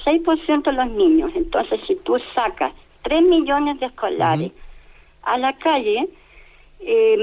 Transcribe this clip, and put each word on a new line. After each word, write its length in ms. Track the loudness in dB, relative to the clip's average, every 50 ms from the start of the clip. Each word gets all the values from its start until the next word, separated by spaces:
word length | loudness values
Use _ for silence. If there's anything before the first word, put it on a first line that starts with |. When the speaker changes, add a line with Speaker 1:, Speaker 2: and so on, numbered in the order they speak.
| -2
Speaker 1:
seis 180 | 0 0 2 2
por 160 | 0 0 0 0
ciento 260 | 0 0 0 0 0
de 60 | -2
los 120 | 0 -2 -2
niños. 400 | 0 2 4 4 4 4 2 0 -2
Entonces, 440 | -4 -4 -2 -2 -2 -2 -2 -4 -6 -4
si 100 | -4 -6
tú 220 | -4 -2 -2 -2 -2 -2 -4 -4
sacas 380 | -4 -4 -4 -4 -4 -6 -6 -6 -10 _ _ _ _ -6
tres 180 | -2 2 4 4
millones 560 | 4 4 4 2 0 0 0 0 -2 -4 -4
de 80 | -6
escolares 600 | -8 -6 -6 -6 -4 -2 -2 0 0 0 0 -2 -6
Speaker 2:
Ujú. 60 | -8 -14 -20 -20 -20 -20 -20 -20 -20 -20 -20 _ _ _ -4
Speaker 1:
a 140 | -4 -2
la 160 | 0 -2 -4 -4
calle, 500 | -2 0 0 0 2 0 0 -2 -2 -2 -6 -8 -16 _ _ -20 -20 -20 -20 -20 -20 -20 -20 -20 -14
eh, 380 | -4 0 2 4 4 4 4 2